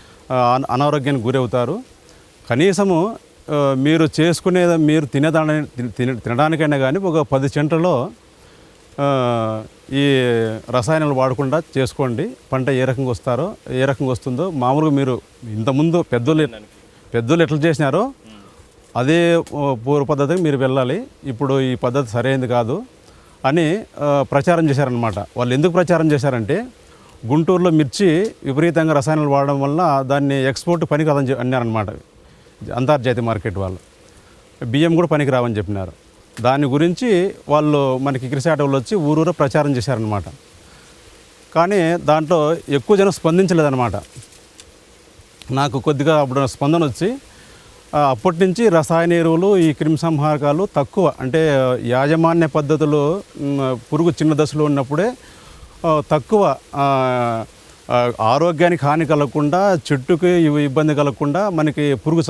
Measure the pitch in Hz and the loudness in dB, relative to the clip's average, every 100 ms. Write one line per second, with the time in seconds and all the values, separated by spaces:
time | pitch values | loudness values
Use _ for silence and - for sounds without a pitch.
0 | - - - 127 120 127 139 123 147 147 | -20 -18 -4 0 2 2 0 0 0 0
1 | 131 139 110 131 123 127 120 208 254 - | -2 -2 0 -2 0 -2 -2 -6 -10 -20
2 | - - - - - 123 190 185 196 160 | -20 -20 -20 -14 -4 0 2 2 2 2
3 | 202 - - - - 147 139 131 143 160 | 0 -6 -18 -18 -6 0 0 2 2 2
4 | 160 - 170 160 185 180 175 165 151 156 | 2 2 0 2 0 2 2 4 4 2
5 | 147 139 156 156 156 151 135 - 120 117 | 0 0 2 2 2 -2 -4 -8 -8 -4
6 | 123 117 110 120 156 156 151 143 131 175 | -4 -4 -4 0 0 2 0 2 0 0
7 | 196 160 143 135 135 147 147 160 180 131 | -2 -2 0 0 -2 -2 0 0 0 0
8 | 139 - _ - - - - - - - | -2 -10 _ -20 -20 -20 -20 -20 -16 -4
9 | 143 135 120 117 110 110 110 - - 139 | 0 0 0 0 -2 -6 -10 -18 -6 -2
10 | 143 131 123 117 113 113 - 123 110 160 | 2 2 2 2 0 -4 -4 -2 0 0
11 | 147 131 131 127 135 156 - 139 127 - | 0 0 0 0 -2 -2 -2 -4 -4 -2
12 | 131 117 214 - - 131 127 127 131 123 | -4 -4 -6 -10 -6 -4 0 0 0 -2
13 | 127 113 131 120 170 - - 127 135 117 | -4 -4 -4 -4 -4 -8 -8 -2 0 0
14 | 131 120 135 127 185 147 156 151 156 139 | -2 -4 -4 -4 -4 -2 0 2 2 2
15 | 131 120 - - 117 107 110 135 165 175 | 0 -4 -8 -18 -10 -6 -2 0 2 0
16 | - 120 120 156 143 110 104 - - - | 0 -2 0 0 0 -6 -20 -20 -20 -20
17 | - 117 117 170 156 151 165 151 139 160 | -6 -4 0 2 2 2 0 0 0 0
18 | 262 - - - - - - _ _ 117 | -2 -6 -20 -20 -20 -20 -20 _ _ -4
19 | 131 170 170 170 - - 143 120 123 147 | 0 2 4 2 -2 -4 -4 -2 0 0
20 | 131 143 139 180 160 135 131 135 127 180 | 0 0 0 0 0 0 0 0 -2 -4
21 | 262 - 139 117 139 135 131 123 123 139 | -8 -14 -10 -4 -2 0 0 -2 -2 -2
22 | 123 120 127 135 123 123 113 175 254 - | -2 -2 0 -2 0 -2 -2 -4 -8 -20
23 | - - - - 135 165 156 208 - - | -20 -20 -20 -6 -2 0 0 -2 -8 -6
24 | 143 143 131 139 180 170 160 135 131 123 | -2 0 0 0 2 2 2 0 0 -2
25 | 113 101 104 120 123 131 175 175 175 165 | -2 -4 -8 -4 -2 0 2 2 2 2
26 | 160 147 139 123 104 175 247 - - - | 2 2 0 -2 -2 -4 -6 -16 -20 -20
27 | - - 113 151 165 180 180 156 139 - | -20 -12 -2 0 2 2 4 2 0 2
28 | 190 160 220 - 139 135 170 165 160 143 | 2 2 0 -6 -6 0 0 2 2 2
29 | 151 151 147 139 139 139 139 156 175 139 | 2 0 2 2 0 0 0 0 0 0
30 | 131 143 139 139 131 123 175 170 165 147 | 0 0 0 0 0 -2 -2 -2 0 0
31 | 156 143 131 123 127 131 117 110 98 - | 2 0 0 -2 -2 -2 -2 -2 -4 -8
32 | - - - - - - - 113 131 147 | -16 -20 -20 -20 -20 -18 -10 -4 0 0
33 | 123 120 117 110 113 92 95 92 - _ | 0 -2 -2 -2 -4 -6 -6 -8 -16 _
34 | - - - - - - 120 135 170 165 | -20 -20 -20 -20 -20 -12 -4 0 2 2
35 | 170 151 143 127 120 107 92 101 92 - | 2 0 0 0 0 -2 -4 -6 -8 -12
36 | - - _ - 120 139 143 143 170 170 | -20 -20 _ -4 0 0 0 0 0 0
37 | 247 175 196 - - 147 151 147 139 131 | 0 0 0 -6 -2 0 2 2 0 0
38 | 139 131 127 139 160 147 143 135 117 208 | -2 -4 -4 -2 0 0 0 0 -2 -2
39 | 147 151 160 165 139 156 147 123 139 113 | 0 2 0 0 0 0 0 -2 -2 -4
40 | 110 104 - - - - - - - - | -4 -4 -8 -16 -20 -20 -20 -20 -20 -20
41 | - - - - - 160 175 202 160 170 | -20 -20 -20 -20 -4 0 2 2 0 0
42 | 143 156 151 170 151 165 - 139 - 202 | 2 2 2 2 2 -2 -2 -2 2 4
43 | 196 - 160 175 185 170 147 131 120 98 | 2 2 0 2 2 2 2 0 -2 -4
44 | - - - - - - - - - - | -10 -20 -20 -20 -20 -20 -20 -20 -20 -20
45 | - - - - - 135 143 131 156 139 | -20 -20 -20 -18 -6 -2 -2 -2 -2 0
46 | 143 151 135 131 135 - 143 170 151 - | 2 2 2 0 -2 -2 0 0 0 -2
47 | 190 269 - - - - - - - 151 | -4 -4 -12 -20 -20 -20 -20 -20 -6 0
48 | 143 123 185 165 190 180 226 165 156 165 | 0 0 -2 0 0 2 2 2 2 0
49 | 170 170 165 165 196 190 160 - 156 160 | 2 2 2 2 2 4 2 0 -2 0
50 | 165 151 151 147 143 151 208 - - 202 | 0 0 0 0 0 0 -2 -2 -4 0
51 | 160 - 131 160 160 135 131 127 117 123 | 0 0 -2 0 2 2 0 -2 0 0
52 | 147 165 160 170 160 160 143 156 151 151 | 2 2 2 2 0 0 0 0 0 0
53 | 147 196 - - 143 139 131 120 - 151 | 0 -2 -8 -8 -4 -2 -2 -4 -4 0
54 | 170 - 156 147 147 151 151 139 131 151 | 0 0 0 2 0 0 0 0 -2 -2
55 | 226 262 - - - - - - 170 156 | -2 -4 -18 -20 -20 -20 -20 -6 -2 0
56 | - 156 - 214 175 131 - 143 139 135 | 0 -2 0 2 2 0 -6 -2 0 0
57 | 131 123 120 113 107 - - - - 123 | 0 0 -2 -4 -8 -16 -20 -16 -2 0
58 | 120 110 110 135 175 151 175 170 143 156 | 0 0 2 2 2 2 2 2 0 0
59 | 151 151 143 147 147 180 202 170 - 143 | 2 0 0 0 0 2 2 0 -2 -4
60 | 127 170 180 175 156 147 143 131 151 147 | 0 0 2 2 2 2 0 0 0 2
61 | 143 - 147 170 208 165 151 151 147 123 | 0 -2 -2 -2 -2 0 -2 -2 -2 -2
62 | 156 165 | -2 0